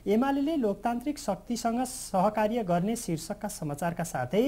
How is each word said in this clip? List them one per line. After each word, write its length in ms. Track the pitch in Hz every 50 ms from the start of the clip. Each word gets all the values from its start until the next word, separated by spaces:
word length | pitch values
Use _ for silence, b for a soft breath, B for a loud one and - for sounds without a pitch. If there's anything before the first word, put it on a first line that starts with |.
| B
एमालेले 480 | 196 202 226 269 277 277 285 277 311 339
लोकतान्त्रिक 640 | 302 233 202 196 - - 233 240 240 247 294 285 -
शक्तिसँग 640 | - - 190 - - - 240 226 - 233 226 240 247
सहकार्य 800 | 233 - - - - - 185 175 214 214 233 214 214 233 247 220
गर्ने 320 | 175 170 175 180 214 240
शीर्षकका 520 | 240 - - 165 151 - - 202 - - 202
समाचारका 560 | - - 165 147 143 - 175 170 170 - 165
साथै 380 | - - 135 127 123 - 208 254